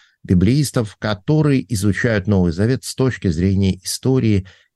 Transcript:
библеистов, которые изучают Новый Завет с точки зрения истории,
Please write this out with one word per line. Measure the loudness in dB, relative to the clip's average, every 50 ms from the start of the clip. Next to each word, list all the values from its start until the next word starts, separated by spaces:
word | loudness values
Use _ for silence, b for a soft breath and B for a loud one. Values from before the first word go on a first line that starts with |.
| b b b b _
библеистов, | 0 2 4 4 4 2 2 0 0 -2 -4 -4 -4 -8
которые | _ -6 -6 -6 -4 _ 0 0 2 2 2 2 0 0 -2 -4
изучают | -2 0 0 0 0 0 0 0 0 0
Новый | 0 2 2 2 0
Завет | 0 0 0 0 -2 -4 -6
с | -12 -4
точки | -2 -2 -2 -2 -2 -2 -2
зрения | -2 0 0 0 0 2 2 0 0 -2 -6
истории, | -10 -10 -4 -2 0 0 2 2 2 0 0 -2 B B B B B B